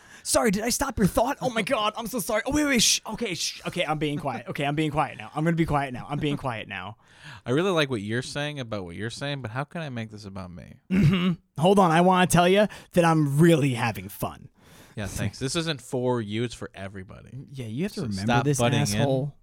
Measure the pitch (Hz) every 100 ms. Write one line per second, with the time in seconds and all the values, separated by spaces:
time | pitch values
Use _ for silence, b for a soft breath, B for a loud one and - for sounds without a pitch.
0 | B B - 294 247 202 226 - 277 -
1 | 190 - 262 285 254 226 202 247 208 214
2 | 226 247 180 214 247 294 294 254 - -
3 | - 220 226 170 - - 175 170 151 156
4 | 151 143 143 117 - 139 143 147 156 143
5 | 135 113 107 143 160 165 160 147 139 120
6 | 104 143 147 143 135 110 98 98 92 107
7 | B B 147 B - 135 196 170 143 117
8 | 104 117 - 147 147 147 117 107 90 85
9 | 110 - 143 143 123 120 147 175 151 120
10 | 110 104 104 98 92 87 53 - _ 185
11 | 147 185 180 165 _ - 175 202 185 160
12 | 180 185 185 170 175 196 208 B B 180
13 | 170 160 147 143 170 160 139 117 120 101
14 | 95 - 98 71 - _ B B B -
15 | 98 - 110 - 131 170 165 139 - 131
16 | 127 123 104 107 120 - 101 - 95 101
17 | 92 - - 123 - 135 113 117 196 -
18 | 135 98 107 120 139 139 135 113 - 104
19 | 139 135 143 -